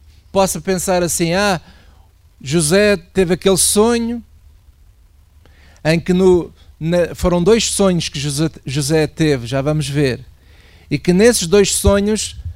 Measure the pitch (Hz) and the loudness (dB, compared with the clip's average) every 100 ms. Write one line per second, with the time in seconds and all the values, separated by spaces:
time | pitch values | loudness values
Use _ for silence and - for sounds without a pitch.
0 | - - _ 196 190 170 185 185 196 180 | -20 -20 _ -2 0 -2 -4 -4 -2 -2
1 | 170 - 170 180 208 170 - - - - | -2 -2 -2 0 0 -2 -8 -20 -20 -20
2 | _ _ _ _ 131 165 151 190 208 196 | _ _ _ _ -4 -2 0 2 2 0
3 | - 185 175 180 196 185 - 202 226 233 | -2 -2 0 0 0 0 0 2 2 0
4 | 233 240 - - - - _ _ - _ | -4 -8 -12 -20 -20 -20 _ _ -20 _
5 | _ _ _ _ - _ - - 151 165 | _ _ _ _ -20 _ -20 -6 -2 0
6 | - 180 185 180 151 - - - 160 175 | 0 2 4 4 0 -12 -20 -10 -2 0
7 | 165 - 180 175 175 226 - - 196 175 | -2 -2 -2 2 2 2 2 0 0 0
8 | - 143 147 139 160 - - 135 135 160 | -4 -6 -6 -4 -4 -6 -8 -6 -2 0
9 | 147 - 156 135 113 135 139 151 139 143 | 0 0 0 0 -2 -4 -2 -2 -2 -2
10 | 135 117 - - _ - - - - 147 | -2 -2 -10 -20 _ -20 -20 -20 -8 -4
11 | - 180 233 233 170 202 196 - 190 202 | 0 4 4 2 2 2 2 0 2 2
12 | 202 214 - - - | 0 -4 -6 -10 -14